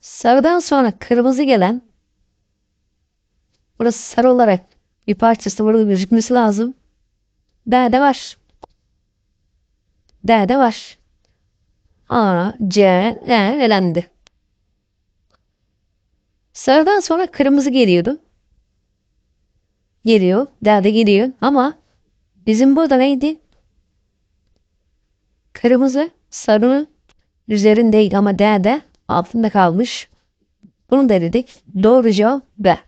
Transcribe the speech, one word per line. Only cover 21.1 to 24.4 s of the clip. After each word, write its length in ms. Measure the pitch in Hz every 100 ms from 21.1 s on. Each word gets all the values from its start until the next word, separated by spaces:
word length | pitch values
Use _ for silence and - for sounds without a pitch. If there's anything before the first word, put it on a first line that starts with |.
| 196 254 254
ama 380 | 240 285 262 - _ _ _ _ _ _ -
bizim 300 | 220 269 277
burada 200 | 320 269
neydi? 440 | 262 277 285 311 _ _ _ _ _ _ _ _ _ _